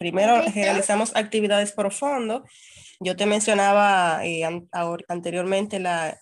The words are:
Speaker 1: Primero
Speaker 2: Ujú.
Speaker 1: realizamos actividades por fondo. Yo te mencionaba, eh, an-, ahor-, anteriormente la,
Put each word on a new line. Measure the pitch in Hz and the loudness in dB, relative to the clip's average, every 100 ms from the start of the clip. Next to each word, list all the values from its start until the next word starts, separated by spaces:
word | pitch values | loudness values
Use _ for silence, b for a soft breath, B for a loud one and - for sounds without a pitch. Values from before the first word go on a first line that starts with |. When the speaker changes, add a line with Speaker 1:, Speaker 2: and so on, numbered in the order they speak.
Speaker 1:
Primero | 170 175 214 233 | -2 2 4 4
Speaker 2:
Ujú. | 233 | 2
Speaker 1:
realizamos | 208 196 196 196 208 226 | 0 0 0 2 0 0
actividades | 233 214 220 208 202 202 | -2 -2 -2 2 0 0
por | - 196 | -2 -4
fondo. | 196 285 277 220 247 B B B B B B | -2 -4 -2 -4 -6 B B B B B B
Yo | 180 | -8
te | 180 | -2
mencionaba, | 202 208 220 208 196 202 202 190 175 160 170 | 0 0 2 2 4 6 6 4 2 0 -4
eh, | 165 | -4
an-, | 160 175 170 | -4 -6 -8
ahor-, | 180 170 170 - | -6 -4 -6 -8
anteriormente | 175 170 175 180 196 208 202 | -8 -4 -4 -2 -2 -2 -4
la, | 185 170 160 - | -4 -2 -4 -6